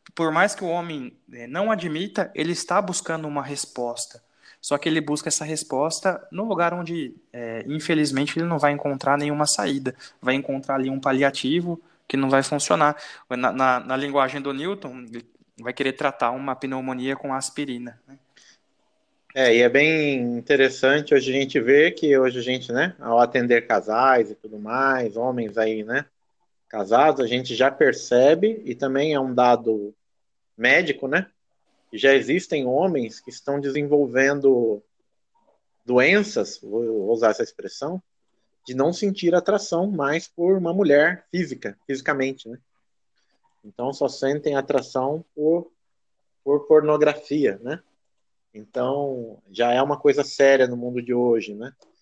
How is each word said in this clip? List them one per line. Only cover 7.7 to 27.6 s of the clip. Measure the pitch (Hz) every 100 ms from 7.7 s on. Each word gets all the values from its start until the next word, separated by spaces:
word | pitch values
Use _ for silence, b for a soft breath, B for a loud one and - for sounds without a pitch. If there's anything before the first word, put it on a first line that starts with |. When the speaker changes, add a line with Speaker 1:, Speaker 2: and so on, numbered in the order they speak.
| 151 156 156 147 135 143 165
Speaker 1:
ele | 170
não | 156
vai | 143
encontrar | 143 143 135 135 143
nenhuma | 147 147 151
saída. | - 185 135 131 B B B
Vai | 127
encontrar | 135 139 135 135
ali | 135 131
um | 135
paliativo | 139 131 139 135 131 170 175 165 b b -
que | 135
não | 135
vai | 135
funcionar. | 135 147 - 170 147 147 B B -
Na, | 123 123
na, | 127 131 123
na | 127 131
linguagem | 143 139 131 143
do | 139
Newton, | 135 170 196 147 127
ele | 117 117 - _ _ -
vai | 117
querer | 127 135
tratar | 131 143 - 120
uma | 131 139 127
pneumonia | 135 131 131 127 131
com | 135 143
aspirina, | 135 - - 143 120 123 117 _
né? | 135 _ b b b _ _ _ _ _ _ _
Speaker 2:
É, | 135 127
e | 117
é | 123
bem | 135 156 160 147 131 120 120
interessante | - 139 131 131 131 147 147
hoje | 139 135
a | 135
gente | 135 139
ver | 117 143 165
que | 170 156 135
hoje | 131 123
a |
gente, | 120 127 127
né, | 120 175 -
ao | 113 117
atender | 120 131 120 120 117
casais | 104 107 113 131 127 104
e |
tudo | 107 107 107
mais, | 107 127 135 131 113 110
homens | 127 123 110 107
aí, | 110 110
né, | 107 135 - _ _ _ _ _ _
casados, | 110 98 120 151 135
a | 117
gente | 123 127
já | 117